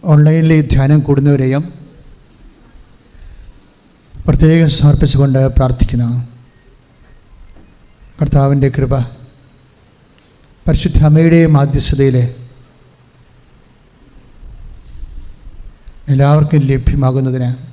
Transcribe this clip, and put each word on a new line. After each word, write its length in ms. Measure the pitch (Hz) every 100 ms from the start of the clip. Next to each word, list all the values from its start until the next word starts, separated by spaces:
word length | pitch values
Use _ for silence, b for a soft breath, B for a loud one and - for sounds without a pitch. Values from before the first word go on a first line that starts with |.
| 175
ഓൺലൈനിൽ 400 | 151 151 165 160 160
ഈ 40 | 139
ധ്യാനം 260 | 131 135 151 147
കൂടുന്നവരെയും 580 | 139 143 143 131 135 175 - - - - - _ _ - _ - - - - _ b b b b - _ _ _ _ _ - -
പ്രത്യേകം 440 | - 156 165 160 -
സമർപ്പിച്ചുകൊണ്ട് 640 | 147 147 - 131 139 131 135 127
പ്രാർത്ഥിക്കുന്നു. 500 | 131 123 - 120 120 120 120 - - _ _ _ _ _ _ - _ - - - - _ _ _ - -
കർത്താവിൻ്റെ 500 | 147 143 139 143 135 131
കൃപ, 160 | 127 135 123 - - _ _ _ _ _ _ _ _ _ _ _ _ _ -
പരിശുദ്ധ 360 | 147 180 - 151
അമ്മയുടെ 300 | 156 165 165 160 147
മാധ്യസ്ഥതയിൽ 640 | 143 131 - 135 139 127 123 - - - - _ _ _ _ _ _ _ _ _ _ _ _ _ - - - - - - - - - - - - - - - - - - - - -
എല്ലാവർക്കും 540 | 135 139 151 151 151 135
ലഭ്യമാകുന്നതിന് 800 | 135 123 143 131 131 135 127 123 127 -